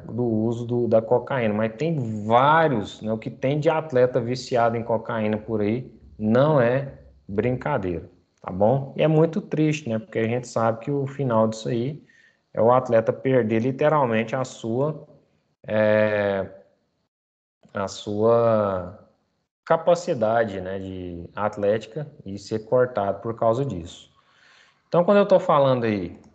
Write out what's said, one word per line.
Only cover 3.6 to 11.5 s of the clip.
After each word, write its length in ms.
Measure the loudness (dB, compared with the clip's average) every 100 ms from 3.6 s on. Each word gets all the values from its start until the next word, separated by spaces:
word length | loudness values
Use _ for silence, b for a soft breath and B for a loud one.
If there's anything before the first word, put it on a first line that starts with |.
| 0
atleta 500 | 0 0 2 2 2
viciado 560 | -2 -6 -2 2 2 0
em 80 |
cocaína 540 | -2 -4 -2 -2 -2 -2
por 240 | -4 -2
aí 280 | -2 -2 -6 -18 -20 -4
não 420 | 2 4 4 4
é 320 | 2 0 -4 -12 -20 _ -6
brincadeira, 840 | -2 -2 -2 -2 -2 -2 -6 -8 _ _ _
tá 100 | -10
bom? 400 | 0 2 2 -2 0
E 60 |
é 60 | 2
muito 320 | 4 2 0
triste, 480 | -4 -2 0 -2 -4
né, 100 | -6
porque 200 | -4 -4
a 100 | -2
gente 180 | -2 -4
sabe 340 | -2 0 0
que 100 | -4
o 160 | -4 -4
final 420 | -4 0 2
disso 220 | 2